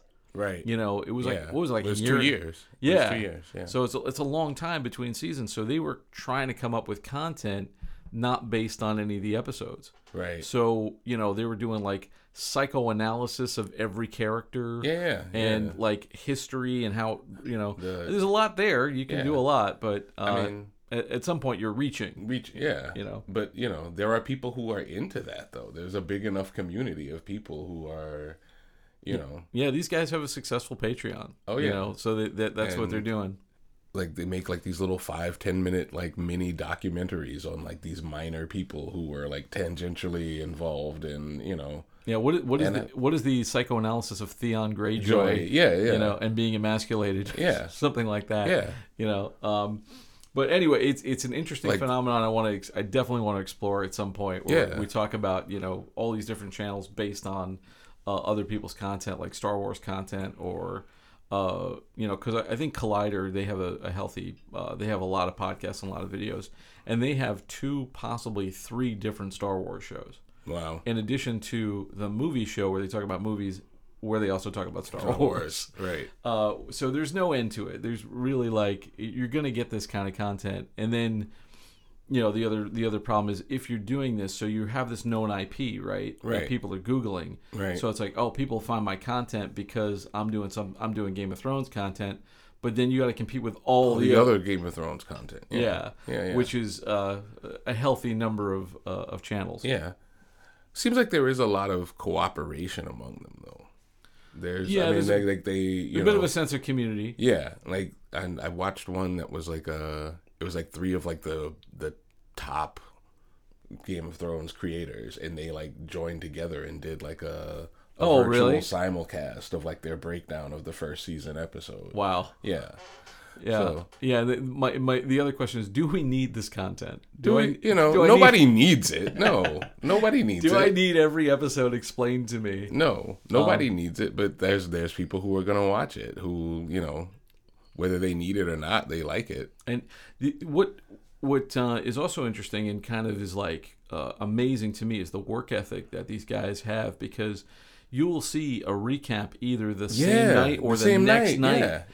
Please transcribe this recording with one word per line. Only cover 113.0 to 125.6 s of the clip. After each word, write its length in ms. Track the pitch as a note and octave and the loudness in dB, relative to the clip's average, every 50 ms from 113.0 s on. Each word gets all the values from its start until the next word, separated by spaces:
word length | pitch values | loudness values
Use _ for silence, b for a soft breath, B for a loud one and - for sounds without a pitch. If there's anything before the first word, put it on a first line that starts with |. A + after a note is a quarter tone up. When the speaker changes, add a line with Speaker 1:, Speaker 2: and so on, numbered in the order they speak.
| _ _ _ _ - _ _ _ _ - - _ - - - - - | _ _ _ _ -20 _ _ _ _ -20 -20 _ -20 -18 -18 -14 -10
Speaker 1:
Game 220 | - F#2 E2+ D#2+ | -8 -8 -8 -8
of 80 | E2+ E2 | -10 -10
Thrones 360 | - F2 E2+ E2 D#2 D#2+ E2 | -8 -6 -6 -6 -6 -6 -10
creators, 640 | - - - F2 E2 E2+ E2 C2+ - G#1+ A1+ A#1 - | -8 -6 -6 -4 -4 -4 -6 -8 -10 -12 -12 -12 -12
and 200 | - - E2 E2 | -10 -10 -8 -8
they, 140 | D#2 D#2 E2 | -8 -8 -8
like, 340 | D#2 D#2 D#2 D2 - - D#2+ | -8 -8 -10 -12 -12 -14 -14
joined 360 | D#2+ E2 F2 E2 E2+ E2+ D#2+ | -10 -8 -6 -6 -6 -6 -8
together 420 | E2+ D#2 C#2+ D#2 E2+ E2+ D#2 C#2+ C#2+ | -10 -10 -8 -6 -6 -6 -6 -8 -8
and 180 | D#2 D#2+ D#2 | -10 -10 -10
did, 200 | - D#2+ D#2+ C#2+ | -8 -8 -8 -8
like, 200 | D2 D2 D2+ - | -8 -10 -10 -8
a, 480 | D#2+ D2+ D2+ D2+ D2+ D2+ D#2 D#2 E2 - b b b b b | -8 -8 -8 -8 -8 -10 -10 -10 -12 -14 b b b b b
a 40 | - E3+ | 2 4
Speaker 2:
Oh, 200 | F3 D3+ C3 A#2+ | 8 8 8 8
Speaker 1:
virtual 240 | A#2 A#2+ A#2+ A#2+ | 8 6 6 8
Speaker 2:
really? 100 | B2 C#3+ D#3 | 6 6 4
Speaker 1:
simulcast 920 | - - F#2+ F2+ F#2 F#2+ F2+ F2 E2 - - E2 D2 C2 A#1 - - - - | 2 0 0 0 2 2 0 -2 -4 -6 -6 -6 -6 -8 -8 -10 -8 -8 -6
of, 100 | E2 D2 | -6 -4
like, 180 | D#2+ D#2 - | -6 -8 -8
their 160 | - D#2+ D#2+ | -8 -8 -8
breakdown 560 | D#2+ - E2+ E2+ F2 - - D#2 D2+ D2 C#2+ D2 | -6 -6 -6 -8 -8 -8 -8 -8 -8 -8 -8 -10
of 100 | D2+ D2 | -10 -10
the 100 | E2 E2 | -12 -10
first 300 | - E2 D2+ - - - | -8 -8 -8 -8 -8 -8
season 320 | F2+ D#2+ D2+ D#2 D#2 D2+ | -8 -8 -8 -8 -8 -6
episode. 560 | D#2+ E2 - - - - - - - F2+ F2+ - | -6 -8 -8 -10 -12 -12 -12 -12 -14 -14 -6 -2
Speaker 2:
Wow. 360 | G2+ G2+ F#2+ F#2 F2+ F#2 - - - | 0 0 2 2 0 0 -4 -8 -8
Speaker 1:
Yeah. 300 | - G#2 F2+ C#2+ G#1+ - - B B B B B B B B B B B B - | -4 -2 -2 -2 -4 -8 -14 B B B B B B B B B B B B -8
Speaker 2:
Yeah. 180 | - G#2+ A2 G#2+ | -2 0 2 2
Speaker 1:
So 280 | G2 F#2+ D#2+ F2 F2 - - - | 2 2 0 -4 -6 -10 -10 -2
Speaker 2:
Yeah. 220 | C3+ C3 B2 A#2 A#2 | 2 2 4 4 4
The, 140 | B2 B2 - | 4 2 0
my, 360 | C3+ B2+ B2+ C#3 C3 B2+ - C3 | -2 -4 -2 0 0 0 2 2
my, 200 | C3 C3 C3 B2+ | 2 2 2 2
the 180 | - C3+ C3 C#3 | 2 2 4 4
other 120 | C#3+ C#3+ | 4 2
question 300 | C#3 - C3+ A#2 A#2+ A#2 | 0 0 -2 -2 -2 -4